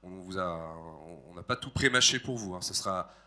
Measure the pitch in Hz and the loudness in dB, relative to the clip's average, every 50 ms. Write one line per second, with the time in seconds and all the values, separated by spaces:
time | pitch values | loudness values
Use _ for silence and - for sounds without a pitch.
0 | 90 92 92 95 90 92 92 95 92 90 85 82 82 80 82 82 80 82 80 76 | -16 -14 -12 -12 -8 -6 -2 -2 0 0 -2 -4 -6 -8 -10 -10 -12 -14 -14 -14
1 | 78 82 85 71 65 82 87 87 87 - 123 - - 139 - - - 131 123 127 | -16 -16 -16 -16 -16 -16 -14 -8 -4 -2 -2 -2 -4 -4 2 4 6 6 8 8
2 | - - - 127 - 135 123 113 104 92 90 90 - - 95 - - 101 95 92 | 8 6 6 4 0 -2 -4 -2 -2 -4 -4 -4 -4 -2 -2 0 0 0 0 0
3 | - - - - - | -2 -4 -10 -20 -10